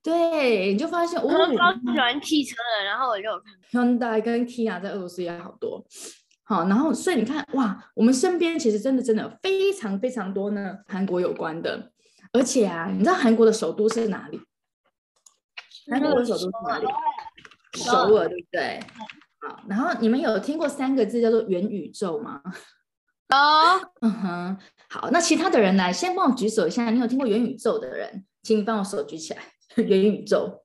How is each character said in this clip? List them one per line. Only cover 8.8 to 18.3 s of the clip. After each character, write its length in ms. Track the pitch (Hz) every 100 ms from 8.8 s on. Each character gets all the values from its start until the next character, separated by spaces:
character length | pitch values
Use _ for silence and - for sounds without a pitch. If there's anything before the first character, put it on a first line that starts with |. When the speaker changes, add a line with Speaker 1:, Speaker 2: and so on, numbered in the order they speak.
| 262
Speaker 1:
的， 80 | 262
真 140 | 247 220
的 60 |
有 100 | 156 -
非 300 | 370 392 392
常， 260 | 381 208 196
非 120 | 247
常 240 | 247 190
多 160 | 196 202
呢， 260 | 202 208 202 _
韩 200 | 185 190
国 120 | 180
有 140 | 180
关 300 | - 165 160
的。 280 | 165 - - _ _ _ _
而 80 | 240
且 240 | 262 262 196
啊， 240 | 170 190
你 60 | 190
知 80 | 220
道 80 |
韩 200 | 359 226
国 120 | 226 226
的 60 |
首 200 | 220 175
都 160 | 156 214
是 200 | 226 220
哪 200 | 165 151
里？ 100 | 165 - _ _ _ _ _ _ _ _ _ _ - - - -
韩 80 | 247
国 160 | 302
的 80 | 254
首 120 | 240
都 60 | 170
是 100 | - 679 719
哪 100 | 679
里？ 80 | 762 855 932 855 880 - - _ _ -
Speaker 2:
首 100 | 240
尔。 160 | 247 202
Speaker 1:
首 60 | 214
尔， 120 |
对 140 | 165